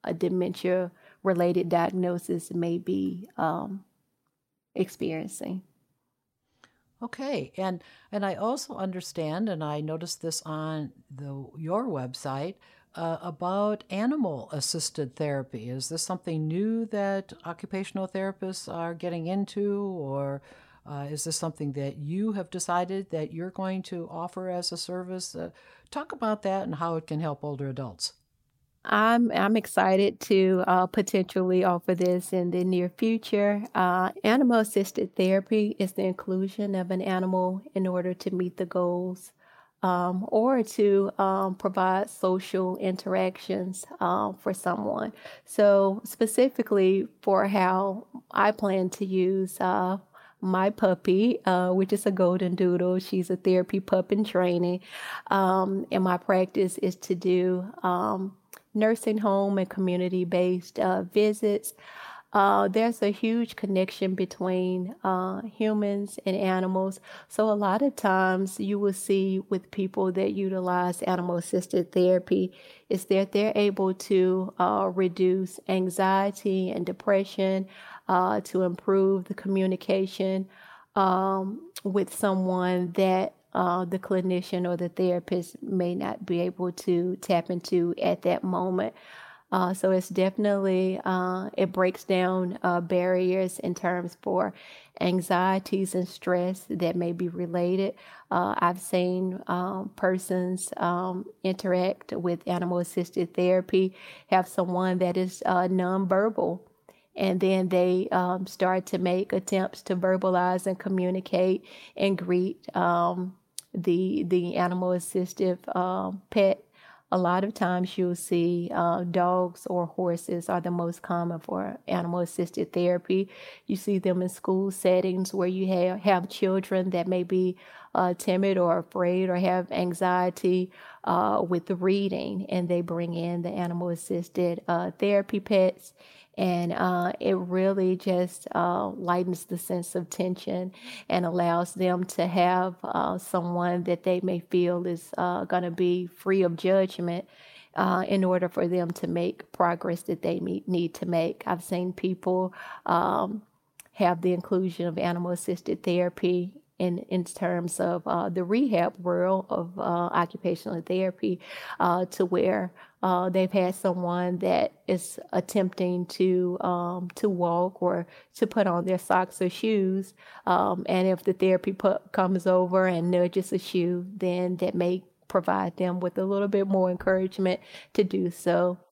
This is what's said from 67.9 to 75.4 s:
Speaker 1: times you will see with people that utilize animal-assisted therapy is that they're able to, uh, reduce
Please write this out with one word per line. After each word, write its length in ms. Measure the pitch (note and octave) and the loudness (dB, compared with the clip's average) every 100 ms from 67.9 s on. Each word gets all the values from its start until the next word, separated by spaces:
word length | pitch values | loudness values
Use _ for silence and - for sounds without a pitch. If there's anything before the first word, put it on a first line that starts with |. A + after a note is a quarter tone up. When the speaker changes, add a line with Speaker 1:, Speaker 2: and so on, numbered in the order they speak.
| - | 2
Speaker 1:
times 640 | G3+ F#3 F#3 F#3 G3 - | 2 4 4 2 -2 -4
you 180 | G3+ G3+ | -2 0
will 140 | G3+ | 0
see 480 | F#3+ - G3 F#3+ F#3+ F#3 | -2 0 2 2 0 -2
with 220 | F#3+ - | -6 -4
people 420 | - F#3+ G3 F#3+ | -4 -4 0 0
that 220 | F3+ G3 | 0 -2
utilize 680 | G3+ F#3+ F#3+ F3+ F3+ F3+ F3+ | -2 -2 -2 0 2 0 -2
animal-assisted 920 | - F3+ F3+ F3 - F#3 F#3 F3+ F3 | -2 0 0 -4 0 -2 0 -2 0
therapy 600 | F#3 F3+ F#3 F3+ G3+ F#3 - - - _ | 4 6 4 4 2 2 -4 -20 -20 _
is 160 | F#3+ - | -4 2
that 260 | F#3+ G3 | 2 2
they're 200 | G3+ G#3+ | 2 2
able 400 | G#3+ G3+ G3 F#3+ | 2 2 2 0
to, 580 | F#3 - G3 F#3 F#3 F#3 - | 0 2 4 4 2 -2 0
uh, 320 | F3+ G#3 F#3+ | 2 2 0
reduce 640 | F3+ F#3 F3 F#3 F#3+ | 0 -2 2 2 2